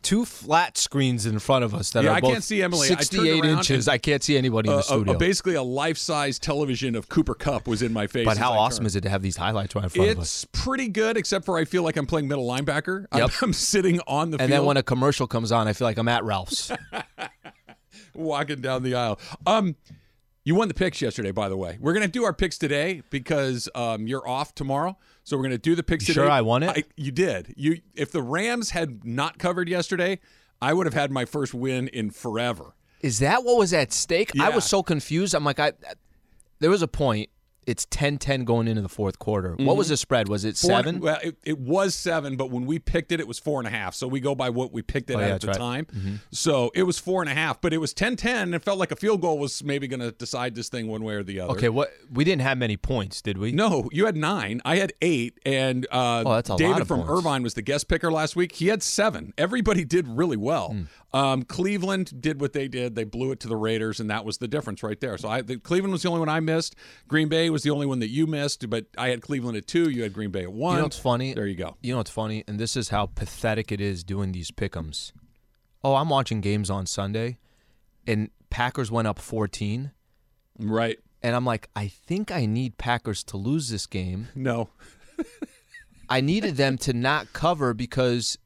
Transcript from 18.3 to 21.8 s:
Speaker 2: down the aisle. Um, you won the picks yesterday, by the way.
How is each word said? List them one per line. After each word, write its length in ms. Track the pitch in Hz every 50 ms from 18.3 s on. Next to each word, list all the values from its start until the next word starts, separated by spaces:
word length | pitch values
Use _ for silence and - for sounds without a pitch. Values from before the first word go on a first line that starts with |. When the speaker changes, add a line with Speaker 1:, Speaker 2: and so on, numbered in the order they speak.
| 147 139 143 139 151 135
Speaker 2:
down 220 | 123 131 131 127 127
the 120 | 127 123
aisle. 240 | 123 120 113 104 - - - - - -
Um, 300 | 175 208 226 208 180 151 _ _ _ - - _ _ _ _ _ _ _ _ _
you 120 | 135 165
won 120 | 196 226
the 60 | 202 -
picks 280 | - 190 180 - -
yesterday, 300 | 139 117 - - 107 98
by 180 | 95 104 104 98
the 80 | 95
way. 200 | 95 95 85 87 110